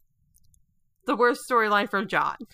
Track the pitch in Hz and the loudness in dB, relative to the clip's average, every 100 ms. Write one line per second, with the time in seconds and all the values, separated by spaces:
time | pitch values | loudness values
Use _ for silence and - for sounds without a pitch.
0 | _ _ _ _ _ _ _ _ _ _ | _ _ _ _ _ _ _ _ _ _
1 | - 240 240 247 - 247 214 208 202 202 | -4 2 2 2 0 0 2 2 0 -2
2 | 190 160 147 - 220 | -2 -2 -2 -6 -14